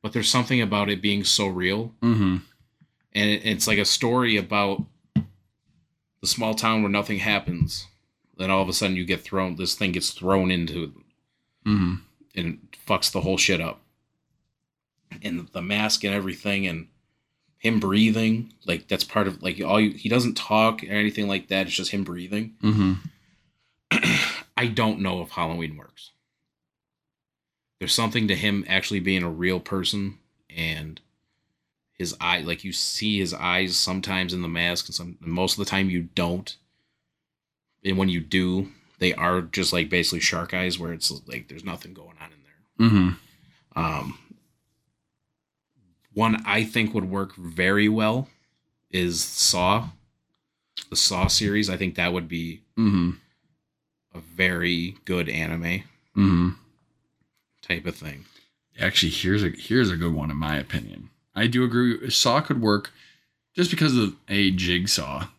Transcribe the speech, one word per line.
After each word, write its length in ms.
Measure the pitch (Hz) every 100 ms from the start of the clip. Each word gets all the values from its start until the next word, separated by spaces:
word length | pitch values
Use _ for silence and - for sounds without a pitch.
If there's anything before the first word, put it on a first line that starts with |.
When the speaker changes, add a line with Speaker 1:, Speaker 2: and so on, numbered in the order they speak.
Speaker 1:
but 100 | 110
there's 160 | 123 104
something 320 | 127 123 127
about 280 | 107 104 101
it 120 | 98
being 220 | 104 101
so 220 | 95 - 98
real. 460 | 90 90 101 113 -
Speaker 2:
Mm-hmm. 340 | 117 110 95 92 - _ _ _ _ _ _
Speaker 1:
And 160 | 104 104
it, 120 | 104
it's 220 | 110 104 -
like 120 | 104
a 60 |
story 520 | 98 - 117 123 120 107
about 480 | 90 104 101 98 - _ _
the 1120 | - - _ _ _ _ _ _ _ _ _ -
small 280 | - 110
town 280 | 110 113 110
where 80 | 104
nothing 280 | 101 101 101
happens. 680 | 107 101 - 87 - - - _ _ _ _ -
Then 120 | 92
all 120 | 95
of 60 | 92
a 40 |
sudden 240 | 87 98 92
you 80 |
get 180 | 87 90
thrown, 340 | - 95 92 85
this 180 | 92
thing 180 | - 98
gets 180 | 87 -
thrown 400 | - 90 95 92
into, 520 | 90 82 87 78 - _ _ _ _ _ _ 104
Speaker 2:
Mm-hmm. 280 | 104 90 92 - _ _ 92
Speaker 1:
and 100 | 85
it 120 | 76 - - -
fucks 240 | 98 -
the 120 | 98
whole 140 | 85 95
shit 220 | - 104
up. 200 | 82 - _ _ _ _ _ _ _ _ _ _ _ _ _ -
And 260 | 101 87 82
the 100 | 92
mask 420 | 87 104 107 -
and 100 | 101
everything, 520 | 101 95 87 101 98 95
and 200 | 82 82 _ _ _ _ _ _ _
him 220 | 117 110
breathing, 720 | 98 101 110 110 110 113 120 _ -
like, 200 | 85 -
that's 160 | 95
part 240 | - 107 95
of, 160 | 90
like, 180 | 92 90
all 200 | 85 104
you, 100 | 107
he 180 | - 104
doesn't 260 | 120 120 110
talk 480 | - 107 113 110
or 20 | 92
anything 400 | 104 104 107 101
like 220 | 98 -
that. 180 | 98 92
It's 80 |
just 160 | - 90
him 140 | 101
breathing. 500 | 92 87 92 104 113 -
Speaker 2:
Mm-hmm. 300 | 110 107 95 92 - _ _ _ _ _ _ _ _
Speaker 1:
<clears throat> 680 | - - 165 - - - -
I 100 | 123
don't 320 | 110 110 104
know 220 | 95 90
if 80 | 85
Halloween 460 | - 82 85 80 76
works. 360 | - - - _ _ _ _ _ _ _ _ _ _ _ _ _ _ _ _ _
There's 140 | 92
something 340 | - 113 120 107
to 80 | 90
him 280 | 104 101 -
actually 320 | 95 - 101
being 220 | 90 95
a 60 | 87
real 280 | 80 87 92
person, 600 | - 95 90 104 98 98 _ _ _
and 520 | 82 82 80 78 - _ _ _ _ _ _ _ _ _
his 200 | _ 87 -
eye, 200 | 87 90
like, 200 | 78 85
you 100 | 95
see 460 | - - - 107 101
his 160 | 90
eyes 420 | 85 90 90 92 90
sometimes 560 | - 92 95 95 92
in 100 | 90
the 60 | 87
mask, 380 | 85 87 87 -
and 80 |
some, 240 | - 87 87
and 120 | 82
most 260 | 87 92 -
of 60 |
the 60 | 98
time 200 | 98 95
you 120 | 90 85
don't. 400 | - 87 90 101 - _ _ _ _ _ _ _ _ _ _ _ _
And 120 | 98 95
when 100 | 95
you 120 | 87
do, 480 | 78 101 90 92 98 - _ _
they 160 | 90
are 260 | - 87 90
just, 300 | 82 - 82
like, 160 | 87 78
basically 300 | 90 82 85
shark 320 | - 85 85
eyes, 240 | 92 92 87
where 140 | 85
it's 200 | 82 - 71 -
like 200 | - -
there's 160 | 78
nothing 280 | 98 85 87
going 220 | 95 85 80
on 100 | 80
in 60 | 76
there. 440 | 69 _ _ - 113
Speaker 2:
Mm-hmm. 880 | 104 90 90 - _ _ _ _ -
Speaker 1:
Um, 400 | 80 76 - - _ - _ _ _ _ _ _ _ _ _ _ _ _ _ _ 95 85 _ 104
one 260 | 110 110 107
I 180 | 104
think 300 | 110 120 107
would 160 | 110 92
work 260 | 98 95 -
very 540 | 87 82 92 101 104
well 380 | 110 107 120 139 _ _ _ _ _ _
is 320 | 92 90 82
Saw. 680 | - - - 90 90 107 117 - _ _ _ _ _ _ _ - -
The 80 | 92
Saw 300 | - 92 95
series, 420 | - 104 104 98
I 80 | 90
think 180 | 95 87
that 160 | 87
would 120 | 90 82
be 340 | 85 82 80 _ -
Speaker 2:
Mm-hmm. 320 | 110 98 87 85 _ _ _ _ _ _ _ _ _
Speaker 1:
a 60 | 87
very 760 | 82 85 92 87 87 87 87 101
good 240 | - 90 78
anime 540 | 78 80 82 85 95 - _ _ -
Speaker 2:
Mm-hmm. 320 | 98 87 87 - _ _ _ _ _ _ _ _ _ _
Speaker 1:
type 220 | - 87 87
of 80 | -
thing. 280 | 78 71 - - _ _ _ -
Speaker 2:
Actually, 300 | 92 - 85
here's 320 | - 90 104
a, 60 | 92
here's 400 | - - 117 110
a 60 | 85
good 180 | 85
one 160 | 78 76
in 60 | 73
my 180 | 78 76
opinion. 520 | 69 - 55 50 - _ _
I 120 | 95 117
do 160 | 123
agree. 440 | 127 117 123 117 131
Saw 300 | - 123 131
could 220 | 160 127
work 300 | 110 101 - _ - _ _ _ _
just 160 | - 180
because 240 | - 156 123
of 180 | 104 - -
a 220 | 101 98
Jigsaw. 760 | 92 90 87 98 - 69 69 90